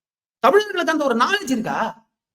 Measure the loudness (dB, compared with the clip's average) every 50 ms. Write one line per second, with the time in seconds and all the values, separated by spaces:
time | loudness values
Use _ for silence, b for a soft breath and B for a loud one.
0 | _ _ _ _ _ _ _ _ 2 4 4 4 2 2 -4 -4 -2 -2 -2 0
1 | 0 0 2 2 2 0 0 -2 -2 -4 -4 -4 -4 -4 -4 -4 -4 -6 -6 -12
2 | _ _ _ _ _ _